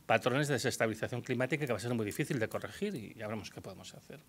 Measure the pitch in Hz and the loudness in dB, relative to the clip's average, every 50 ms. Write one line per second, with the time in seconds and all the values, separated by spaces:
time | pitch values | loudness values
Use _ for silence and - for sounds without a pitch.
0 | - - 113 110 - 127 123 143 151 139 143 113 - 123 - - 117 113 104 - | 4 4 6 6 6 4 4 4 4 2 2 2 2 2 2 4 2 2 2 0
1 | 123 107 127 120 - - 127 120 127 127 165 143 151 123 117 98 104 120 127 113 | -2 -2 -2 -4 -2 0 0 2 2 2 2 0 0 0 -2 0 0 0 0 0
2 | 110 101 - - 147 - 151 123 110 - - 101 - 107 - - 202 208 196 127 | 0 -2 0 -2 -2 0 0 0 0 0 -2 -4 -6 -6 -6 -4 -4 -4 -4 -4
3 | 101 - - 110 107 107 113 107 101 - - - - 104 95 90 92 - - 135 | -8 -10 -10 -8 -6 -4 -4 -6 -6 -8 -12 -12 -12 -12 -12 -12 -16 -16 -16 -16
4 | - - 139 147 - | -16 -16 -18 -18 -18